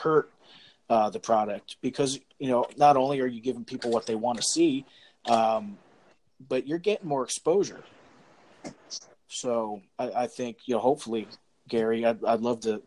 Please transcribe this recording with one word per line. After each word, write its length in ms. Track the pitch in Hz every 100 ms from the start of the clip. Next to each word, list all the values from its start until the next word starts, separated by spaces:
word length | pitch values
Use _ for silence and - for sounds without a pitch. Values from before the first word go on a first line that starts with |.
hurt, 300 | 160 156 - _ _ - - _ -
uh, 200 | 117 107
the 80 | 104
product 580 | - 110 104 101 - -
because, 380 | 131 127 139 135 - _
you 100 | 135
know, 160 | 120 120 -
not 220 | 147 139
only 240 | 131 143
are 60 | 127
you 120 | 117
giving 240 | 120 120
people 280 | 117 127 120
what 160 | 117 -
they 80 | 113
wanna 260 | 117 120
see, 420 | - 160 165 135 135 - - _ -
um, 500 | 117 110 110 104 101 _ _ _ _ _ _ 135
but 180 | 131 131
you're 120 | 165
getting 280 | 190 208 170
more 160 | 139
exposure. 600 | 123 - 156 185 143 - - - - - - - - - - - _ - - _ _
So 560 | - 127 117 110 104 95 -
I, 120 | 127 104
I 40 | 123
think, 300 | - 123 113 -
you 80 |
know, 80 | 117
hopefully, 460 | 117 151 113 113 104 - _ _ _
Gary, 360 | 117 110 113
I'd, 200 | 117 110 110
I'd 140 | 113
love 220 | 117 120
to, 200 | 113 107